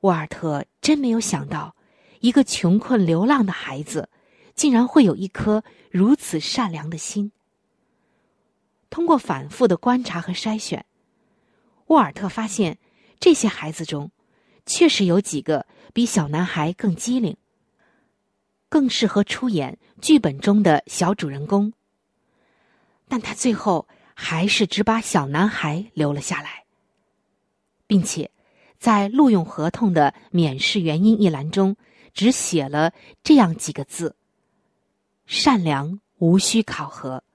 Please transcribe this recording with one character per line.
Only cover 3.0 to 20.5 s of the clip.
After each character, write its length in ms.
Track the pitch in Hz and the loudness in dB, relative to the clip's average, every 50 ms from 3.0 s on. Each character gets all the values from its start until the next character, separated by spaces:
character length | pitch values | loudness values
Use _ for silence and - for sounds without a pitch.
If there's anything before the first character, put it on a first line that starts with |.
| 190 | 2
流 180 | 165 165 160 190 | 2 2 2 2
浪 220 | 240 294 277 226 | 2 2 2 2
的 60 | 190 180 | 0 -2
孩 300 | - - - 131 135 151 | -6 -10 -12 -10 -12 -12
子 280 | - 226 247 - - _ _ _ _ _ _ _ _ _ | -8 -8 -8 -8 -8 _ _ _ _ _ _ _ _ _
竟 180 | - - 302 254 | -2 0 4 4
然 140 | 226 240 | 4 4
会 180 | 247 - 320 262 | 4 6 6 6
有 100 | 196 147 | 6 4
一 140 | - 185 190 | 0 -4 -10
颗 340 | _ - - 214 208 220 214 - _ _ _ _ | _ -4 -2 0 0 0 -2 -6 _ _ _ _
如 280 | _ 180 190 214 277 | _ 2 4 4 4
此 240 | - - - - 160 | 2 0 -6 -6 -6
善 300 | 147 - - - 247 202 | -4 -4 -4 -2 -4 -4
良 200 | 165 151 147 156 | -4 -8 -10 -10
的 80 | 165 156 | -10 -10
心。 320 | - - - 208 202 208 _ _ _ _ _ _ _ _ _ _ _ _ _ _ _ _ _ _ _ _ _ _ _ _ _ _ _ _ _ _ _ _ | -10 -8 -6 -6 -6 -6 _ _ _ _ _ _ _ _ _ _ _ _ _ _ _ _ _ _ _ _ _ _ _ _ _ _ _ _ _ _ _ _
通 160 | - - 339 | -6 -4 0
过 100 | 339 320 | 2 2
反 320 | 262 - - 170 135 135 143 | 0 2 -4 -6 -6 -6 -12
复 180 | - - 262 | -4 0 2
的 120 | 226 185 165 | 2 2 2
观 260 | - 247 247 254 247 | 0 0 0 0 -2
察 160 | 226 196 175 | -4 -8 -8
和 140 | 170 - 180 | -8 -6 -8
筛 240 | - - 220 220 220 | -6 -4 -4 -6 -6
选， 260 | - - - - - _ _ _ _ _ _ _ _ _ _ _ _ _ _ _ _ _ _ _ _ | -6 -8 -10 -10 -10 _ _ _ _ _ _ _ _ _ _ _ _ _ _ _ _ _ _ _ _
沃 120 | _ 311 311 | _ 4 4
尔 140 | 233 151 139 | 4 2 -2
特 160 | - 196 190 | -6 -8 -8
发 180 | - - 220 | -6 -6 -8
现 300 | 220 - - 208 170 - _ _ _ _ _ _ _ _ _ | -6 -2 -2 -2 -2 -2 _ _ _ _ _ _ _ _ _
这 140 | - 370 320 | 4 4 4
些 160 | - - 220 | 4 2 -2
孩 240 | - - - 151 160 | -2 -2 -12 -12 -10
子 140 | - 165 | -10 -10
中 240 | - - 147 143 165 _ _ _ _ _ _ _ _ _ _ _ | -8 -8 -10 -10 -12 _ _ _ _ _ _ _ _ _ _ _
确 200 | - - - 349 | -8 2 4 4
实 200 | 320 - - 208 | 4 4 4 2
有 120 | 180 170 185 | 2 2 2
几 220 | 202 - - 147 | 0 0 -6 -8
个 240 | - - 156 139 - _ _ _ _ - - | -4 -2 -2 -4 -4 _ _ _ _ -8 -2
比 100 | - 240 | -2 -2
小 240 | 226 - 220 160 143 | 0 0 0 -2 0
男 160 | 147 156 180 | -2 -2 -2
孩 300 | 180 - 170 151 156 180 | -2 -2 -4 -4 -4 -4
更 200 | _ - 214 170 | _ -2 -2 -2
机 240 | - - - 247 254 | -2 -4 -4 -2 -2
灵， 160 | 233 170 - _ _ _ _ _ _ _ _ _ _ _ _ _ _ _ _ _ _ _ _ _ _ _ _ _ _ _ | -2 -2 -6 _ _ _ _ _ _ _ _ _ _ _ _ _ _ _ _ _ _ _ _ _ _ _ _ _ _ _
更 220 | - 320 277 254 | 0 2 2 2
适 160 | - - - | 0 0 -2
合 180 | 208 - 202 202 | 0 0 0 -2
出 240 | - - - - 254 | -2 -4 -6 -4 -2
演 300 | 214 165 139 127 - _ _ _ _ _ - | -2 -2 -4 -4 -10 _ _ _ _ _ 2
剧 160 | - 320 285 | 4 4 4
本 200 | 220 165 135 139 | 4 2 -4 0
中 240 | - - | 0 2